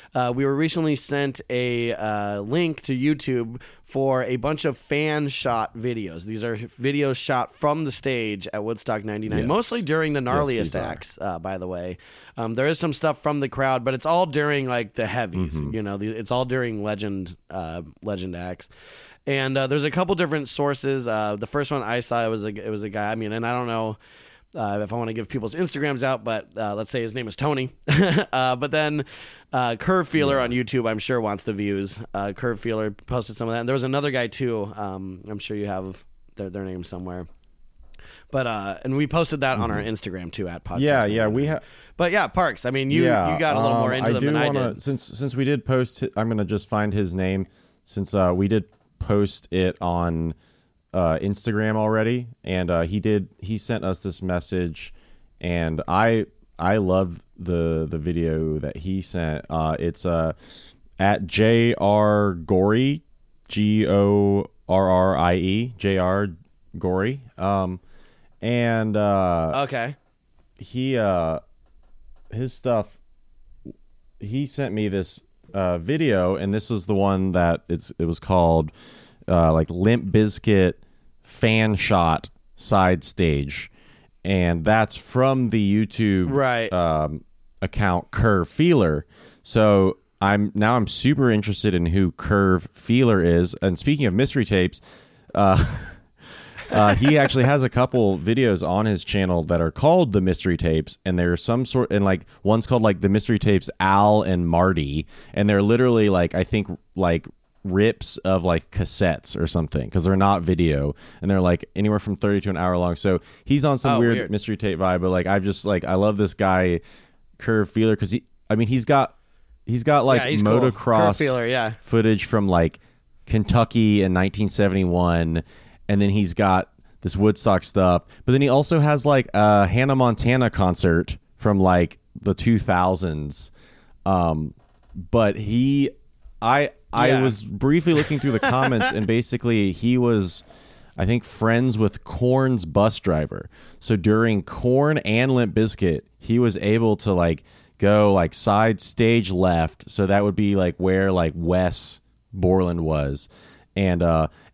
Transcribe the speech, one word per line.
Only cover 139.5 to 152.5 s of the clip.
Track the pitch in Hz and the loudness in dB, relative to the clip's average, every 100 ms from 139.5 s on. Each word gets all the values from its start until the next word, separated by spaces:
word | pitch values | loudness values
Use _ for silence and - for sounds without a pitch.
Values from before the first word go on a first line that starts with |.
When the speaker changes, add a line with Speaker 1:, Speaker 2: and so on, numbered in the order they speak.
| 110 98 | 2 2
Speaker 2:
he | 82 120 123 | 0 0 2
was, | 120 107 90 - - - - - - - | 4 2 0 -6 -16 -20 -20 -20 -20 -4
I | 95 | 0
think, | 120 | 0
friends | - - 113 117 127 107 | -4 -2 2 4 2 2
with | 104 - | 0 -2
Korn's | - 76 123 135 131 117 82 | -12 -2 2 2 2 0 0
bus | 101 107 - | 2 2 2
driver. | 92 78 76 50 - - - - | -2 0 -2 -8 -14 -20 -20 -16
So | - 107 | -2 0
during | 107 110 113 101 | 4 4 4 0
Korn | - - 123 131 147 151 | -4 -4 2 2 2 0
and | 104 113 131 | 0 0 2
Limp | 123 110 | 2 2
Bizkit, | 107 110 - 90 78 - _ | 0 0 0 0 -2 -6 _
he | - 117 | -2 2
was | 120 85 | 2 0
able | 101 113 113 101 | 0 2 2 0
to, | 107 | 0
like, | 90 85 78 _ _ _ - | 2 2 0 _ _ _ 0
go, | 98 104 104 | 2 6 6
like, | 95 82 | 4 2
side | - 110 101 113 101 | 0 0 2 2 0
stage | - - 113 117 95 | -6 0 4 4 2
left. | 92 92 85 80 - - | 0 2 2 0 -4 -10
So | - 95 | -2 2
that | 101 | 2
would | 101 90 | 2 0
be, | 101 98 | 0 2
like, | 90 - | 0 0
where, | 92 95 98 | 0 2 2
like, | 90 80 | 2 0
Wes | 82 85 90 90 - - - _ _ _ | -2 0 2 0 -2 -6 -8 _ _ _
Borland | 95 90 | -2 2